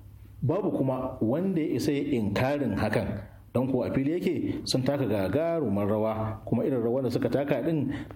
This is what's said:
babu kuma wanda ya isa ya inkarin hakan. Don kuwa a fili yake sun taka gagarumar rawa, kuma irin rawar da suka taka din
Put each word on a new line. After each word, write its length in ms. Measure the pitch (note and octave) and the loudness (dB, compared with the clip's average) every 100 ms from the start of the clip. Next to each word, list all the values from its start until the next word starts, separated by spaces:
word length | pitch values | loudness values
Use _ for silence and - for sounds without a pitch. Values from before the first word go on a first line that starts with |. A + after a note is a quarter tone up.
| - - - - | -20 -20 -20 -4
babu 300 | B2+ F3 F3+ | 0 0 0
kuma 440 | - C3+ B2+ C3 - | 0 0 -2 -4 -2
wanda 400 | A2 D3 F#3+ E3+ | 0 2 0 0
ya 160 | D#3 A#2+ | 0 0
isa 160 | - | 0
ya 100 | C#3+ C#3+ B2+ | 0 0 0
inkarin 560 | G#2 G2 B2+ D3 B2 | 0 0 2 2 0
hakan. 480 | G2 G#2+ A#2+ G2 - - - - | 0 0 0 -2 -6 -10 -18 -6
Don 140 | A#2+ C3 | -2 0
kuwa 240 | B2+ F#2+ | 0 0
a 20 | |
fili 200 | C3 C3+ | 0 0
yake 500 | F3 F#3 C3+ G2 - | 0 0 0 -2 -4
sun 180 | - C3+ | -2 0
taka 200 | C3 C#3+ | 0 0
gagarumar 840 | B2 G#2 F#2+ C#3+ E3 E3+ B2+ G2 G2+ | 0 0 2 2 0 0 0 0 2
rawa, 500 | G#2+ A2 A2 A2 G#2 - | 2 0 0 -4 -4 2
kuma 160 | A#3+ | 2
irin 160 | A#3+ C3 | 4 2
rawar 220 | A2+ B2+ | 2 2
da 80 | B2 | 0
suka 180 | A#2 A#2 | 0 2
taka 320 | B2 C#3+ C#3 | 2 2 0
din 280 | D3+ D#3+ B2 F#2+ - | 2 0 0 -4 -4